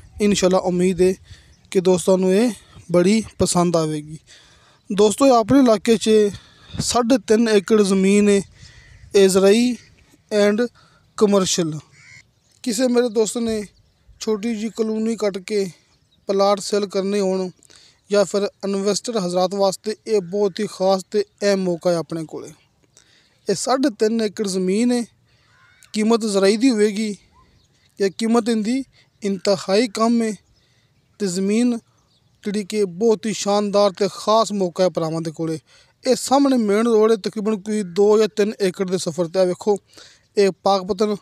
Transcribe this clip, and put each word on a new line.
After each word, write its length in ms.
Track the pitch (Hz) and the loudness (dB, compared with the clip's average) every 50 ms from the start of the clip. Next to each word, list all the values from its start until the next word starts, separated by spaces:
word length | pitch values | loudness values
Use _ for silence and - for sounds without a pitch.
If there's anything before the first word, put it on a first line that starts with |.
| - - - - | -20 -18 -6 -2
ਇਨਸ਼ਾਅੱਲਾ, 380 | 208 208 202 - - 180 185 190 | 0 0 2 2 2 2 2 0
ਉਮੀਦ 440 | 180 185 180 180 180 185 190 165 185 | 0 0 0 0 0 0 2 2 2
ਹੈ 120 | 185 190 - _ - - - _ _ _ _ _ _ | 0 0 -2 _ -18 -20 -20 _ _ _ _ _ _
ਕਿ 100 | - 190 | -4 0
ਦੋਸਤਾਂ 380 | 175 185 185 175 - - 190 185 | 2 2 0 2 2 2 2 2
ਨੂੰ 140 | 190 185 185 | 2 2 2
ਇਹ 160 | 196 233 254 196 - - _ - - - - 165 | 2 2 0 -2 -6 -12 _ -20 -20 -6 -2 0
ਬੜੀ 320 | 175 175 185 214 220 202 - - - | 2 4 4 2 0 -2 -4 -4 -4
ਪਸੰਦ 380 | 185 180 - 180 175 175 170 | -2 0 2 2 2 2 2
ਆਵੇਗੀ। 420 | 165 160 156 156 151 151 151 156 160 _ _ - - _ _ _ _ _ _ _ _ _ - 208 | 0 0 -2 -4 -6 -8 -12 -16 -20 _ _ -20 -20 _ _ _ _ _ _ _ _ _ -6 0
ਦੋਸਤੋ, 340 | 190 208 214 202 - 277 | 2 2 2 2 4 4
ਇਹ 60 | 277 254 | 4 6
ਆਪਣੇ 260 | 233 220 196 254 285 | 4 4 4 4 4
ਇਲਾਕੇ 380 | 269 247 220 202 - 240 226 | 6 4 4 2 2 2 0
'ਚ 140 | 208 - 220 220 214 208 202 185 - - _ _ _ _ - - - | 2 2 4 4 4 4 2 -2 -6 -14 _ _ _ _ -12 -10 -8
ਸਾਢੇ 380 | - - - 233 247 226 277 240 | -6 -2 0 0 2 2 2 2
ਤਿੰਨ 300 | - - 220 214 233 226 | 2 2 2 2 2 2
ਏਕੜ 340 | 214 202 190 - 226 214 208 | 2 2 2 2 2 2 2
ਜ਼ਮੀਨ 460 | 185 196 196 190 190 202 208 208 202 | 2 2 2 2 2 4 4 4 4
ਹੈ, 120 | 202 196 190 - - - - - - - - - - - - - - | 2 2 0 -4 -12 -20 -20 -20 -20 -20 -20 -20 -20 -20 -10 -2 2
ਇਜ਼ਰਾਈ 640 | 202 196 190 185 190 190 196 202 233 240 247 240 - - _ _ _ _ _ _ _ _ _ | 4 4 4 4 4 4 6 6 4 2 0 -2 -4 -10 _ _ _ _ _ _ _ _ _
and 360 | 214 208 202 208 208 214 247 240 - _ _ _ _ _ _ _ _ | 0 2 2 2 2 0 -2 -4 -6 _ _ _ _ _ _ _ _
ਕਮਰਸ਼ੀਅਲ। 600 | - 220 202 202 202 185 170 - - 175 156 156 151 - _ _ _ - - - - - _ _ _ _ _ _ _ - | 0 2 2 4 2 2 0 -2 -2 -2 -4 -6 -8 -12 _ _ _ -20 -20 -20 -20 -20 _ _ _ _ _ _ _ -8
ਕਿਸੇ 260 | 254 220 202 262 254 | -6 -2 -2 0 0
ਮੇਰੇ 200 | 247 240 247 247 | 2 2 0 0
ਦੋਸਤ 300 | 202 233 220 - - 247 | 0 -2 -2 -2 -2 -4
ਨੇ 260 | 233 226 220 214 208 185 _ _ _ _ _ _ _ _ _ - | -4 -4 -4 -6 -8 -10 _ _ _ _ _ _ _ _ _ -10
ਛੋਟੀ 340 | - 220 220 208 196 240 233 | -6 -4 -4 -4 -4 -6 -6
ਜਿਹੀ 140 | 208 214 226 - | -6 -6 -8 -6
ਕਲੋਨੀ 400 | - 226 220 220 220 220 226 233 | -4 -4 -4 -4 -4 -4 -4 -4
ਕੱਟ 220 | 196 214 202 185 202 | -4 -4 -4 -4 -6
ਕੇ 320 | 185 - 214 208 196 185 156 _ _ _ _ _ _ _ _ _ _ | -8 -6 -4 -4 -4 -4 -8 _ _ _ _ _ _ _ _ _ _
ਪਲਾਟ 340 | - 196 196 196 196 208 196 | -4 -2 0 2 2 0 0
ਸੇਲ 260 | 185 - - 202 208 | -2 -4 -4 -2 -2
ਕਰਨੇ 340 | 196 - 196 185 196 202 208 | -2 -4 -4 -4 -2 -2 -2
ਹੋਣ 300 | 196 185 190 190 185 185 - _ _ _ _ _ _ _ _ _ _ - | -2 -2 -2 -4 -4 -8 -10 _ _ _ _ _ _ _ _ _ _ -2
ਜਾਂ 140 | 202 202 202 | 0 0 0
ਫਿਰ 180 | - - 202 196 | 0 0 -4 -4
ਇਨਵੈਸਟਰ 760 | 202 - _ - 196 196 196 196 208 202 - - - 233 226 | -4 -6 _ -8 -6 -4 -2 -2 -2 -2 -4 -4 -6 -4 -4
ਹਜ਼ਰਾਤ 360 | 180 175 175 185 180 180 190 | -4 -2 -2 -2 -2 -2 0
ਵਾਸਤੇ 420 | 202 196 190 180 - - 214 220 - _ | 0 0 0 -2 -4 -6 -10 -10 -8 _
ਇਹ 140 | - 220 208 | -2 -2 -2
ਬਹੁਤ 400 | 185 170 185 202 208 202 170 - | -2 -2 -4 -2 -2 -2 -2 -4
ਹੀ 60 | 214 185 - | -6 -6 -4
ਖਾਸ 320 | - 185 190 196 190 185 _ | -2 0 0 0 0 -2 _
ਤੇ 140 | - 208 202 - _ _ 208 | -4 -4 -4 -4 _ _ -2
ਅਹਿਮ 200 | 202 196 190 185 | 0 0 0 0
ਮੌਕਾ 280 | 180 175 165 - 180 | -2 -4 -2 -2 -2
ਹੈ 60 | 175 | -2
ਆਪਣੇ 280 | 170 160 - 170 165 160 | -2 -4 -6 -10 -10 -10
ਕੋਲੇ। 280 | 151 - 143 110 131 156 _ _ _ _ _ _ _ _ _ _ _ _ _ _ _ _ _ _ - | -10 -12 -14 -14 -16 -18 _ _ _ _ _ _ _ _ _ _ _ _ _ _ _ _ _ _ -4
ਇਹ 60 | 202 | -4
ਸਾਢੇ 340 | - - - 247 277 262 302 202 - | -4 -2 -2 0 0 0 -2 -2 0
ਤਿੰਨ 220 | 220 214 226 226 | -2 0 0 0
ਏਕੜ 260 | 220 214 175 - 220 | -2 -4 -4 -4 -6
ਜ਼ਮੀਨ 460 | 202 180 190 185 180 190 208 240 247 247 | -4 -4 -2 -2 -2 0 0 0 0 0
ਹੈ। 120 | 240 233 - _ _ _ _ _ _ _ _ _ _ _ _ _ _ _ _ - | -2 -4 -6 _ _ _ _ _ _ _ _ _ _ _ _ _ _ _ _ -4
ਕੀਮਤ 340 | 208 214 220 233 226 220 | -2 0 2 2 0 0
ਜ਼ਰਾਈ 300 | 220 196 196 196 196 214 | -2 0 2 2 2 2
ਦੀ 140 | 220 220 269 | 4 2 2
ਹੋਵੇਗੀ, 460 | 240 208 208 214 202 202 220 214 202 - _ _ _ _ _ _ _ _ _ _ _ _ _ _ _ - | 2 2 2 0 0 -2 -6 -6 -8 -10 _ _ _ _ _ _ _ _ _ _ _ _ _ _ _ -4
ਇਹ 100 | 196 196 - - | -4 -4 -2 -2
ਕੀਮਤ 300 | 226 220 226 240 214 240 | -2 0 0 0 2 0
ਇਹਦੀ 360 | 233 220 208 214 247 269 269 - _ _ _ _ _ _ - | -2 -2 -2 -2 -4 -4 -6 -8 _ _ _ _ _ _ -6
ਇੰਤਹਾਈ 640 | 202 202 180 - 208 202 156 - - 190 208 254 233 | -6 -6 -2 -2 0 -2 0 0 0 0 2 2 0
ਕਮ 340 | 190 - 220 233 240 233 226 | 0 0 0 0 2 0 0
ਹੈ 100 | 220 208 - _ _ _ _ _ _ _ _ _ _ _ _ _ _ _ - | -2 -4 -8 _ _ _ _ _ _ _ _ _ _ _ _ _ _ _ -6
ਤੇ 80 | 214 | -6
ਜ਼ਮੀਨ 520 | 190 175 185 190 196 208 226 240 247 240 233 - _ _ _ _ _ _ _ _ _ _ _ - | -4 -4 -2 -2 0 0 0 0 0 -2 -4 -8 _ _ _ _ _ _ _ _ _ _ _ -8
ਜਿਹੜੀ 200 | 214 196 214 208 | -6 -6 -6 -6
ਕਿ 200 | 180 214 214 208 | -4 -4 -2 -2
ਬਹੁਤ 420 | 185 170 175 220 233 214 190 - | -4 -2 -2 0 0 0 0 -2
ਹੀ 60 | 226 196 | -6 -6
ਸ਼ਾਨਦਾਰ 580 | - - 202 202 208 208 202 190 202 202 202 | -4 -2 0 0 0 0 0 2 2 2 2
ਤੇ 180 | 180 - 208 185 - | 2 0 -2 -4 -4
ਖਾਸ 400 | - - - 214 226 220 - 208 | -4 -2 2 2 2 2 0 -2
ਮੌਕਾ 320 | 202 190 175 165 - 185 | -2 -4 -2 0 0 0
ਹੈ 40 | 180 | 0
ਭਰਾਵਾਂ 320 | 160 170 165 160 160 165 | 0 -2 -4 -4 -4 -6
ਦੇ 100 | 165 165 | -6 -8
ਕੋਲੇ। 280 | 151 - 165 160 160 156 - _ _ _ _ _ _ _ - | -8 -6 -6 -6 -6 -8 -10 _ _ _ _ _ _ _ -2
ਇਹ 100 | 269 247 | -2 -2
ਸਾਹਮਣੇ 400 | - - - 254 277 285 277 269 | -2 0 0 2 2 4 2 2
ਮੇਨ 300 | 247 220 208 196 208 233 | 2 2 2 0 0 2
ਰੋਡ 240 | 240 233 214 214 220 | 2 2 4 4 2
ਹੈ, 60 | 226 | 2
ਤਕਰੀਬਨ 440 | 214 185 214 - 220 202 214 220 202 | 0 -2 -6 -8 -6 -4 -4 -4 -4
ਕੋਈ 220 | 180 214 214 214 208 | -4 -6 -6 -4 -6
ਦੋ 360 | 175 170 185 202 208 214 220 | -4 -2 0 2 4 4 4
ਜਾਂ 100 | 214 214 | 2 0
ਤਿੰਨ 240 | - - 202 208 220 - | 0 -2 -2 -2 -2 -2
ਏਕੜ 300 | 208 185 175 - 196 185 | -4 -4 -2 -4 -6 -4
ਦੇ 80 | 180 180 | -4 -4
ਸਫ਼ਰ 280 | - 180 156 156 180 | -4 -6 -4 -4 -6
'ਤੇ। 140 | 160 165 190 | -2 0 0
ਆ 40 | 190 | 0
ਵੇਖੋ, 340 | 180 175 - - 214 208 190 - _ _ - - - _ _ _ _ _ | 0 -2 -2 -2 -2 -2 -2 -4 _ _ -20 -20 -20 _ _ _ _ _
ਇਹ 140 | - 202 196 180 - - | 0 0 0 0 0 0
ਪਾਕਪਤਨ, 540 | 196 196 196 185 185 208 180 220 214 208 190 | 0 0 0 0 -4 -4 -2 -2 -2 -4 -6